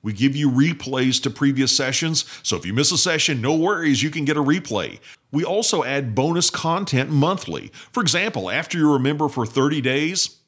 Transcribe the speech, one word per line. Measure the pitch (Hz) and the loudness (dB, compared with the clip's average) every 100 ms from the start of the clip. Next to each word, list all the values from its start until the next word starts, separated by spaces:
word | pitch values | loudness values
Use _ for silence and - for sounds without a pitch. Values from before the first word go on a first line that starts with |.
We | 107 | -8
give | 101 135 139 | 0 0 2
you | 147 | 2
replays | 123 156 160 131 131 131 123 | 4 2 0 -6 0 0 0
to | 139 | -2
previous | - 143 131 131 | 0 0 2 2
sessions, | - 135 135 165 160 - - | 2 0 -2 0 -2 -4 -8
so | - 90 | -4 -4
if | 87 | -2
you | |
miss | 113 143 | 0 2
a | 170 | 2
session, | 180 160 - 135 | 2 2 0 0
no | 123 160 | 0 2
worries, | 175 190 165 127 | 0 0 2 2
you | 151 | 0
can | 156 | -2
get | 143 151 | 0 0
a | |
replay. | 143 180 180 104 69 - - - _ | 2 0 0 -4 -4 -10 -20 -20 _
We | 143 | -4
also | 165 202 233 180 | 0 0 0 0
add | 127 139 127 | -2 -2 0
bonus | 110 147 170 175 | 0 2 2 0
content | - 165 175 196 131 139 | 0 -2 -2 0 -2 2
monthly. | 147 151 190 - 76 - - - | 2 2 0 -6 -8 -10 -20 -8
For | - | -2
example, | 175 175 208 - 92 | 0 0 -2 -4 -4
after | 123 165 175 | -4 -4 2
you're | 151 139 | 4 4
a | |
member | 131 151 151 | 2 0 -2
for | - 110 | -2 -2
thirty | 135 139 156 | 2 2 2
days | 127 135 156 185 - _ | 0 0 -2 -2 -4 _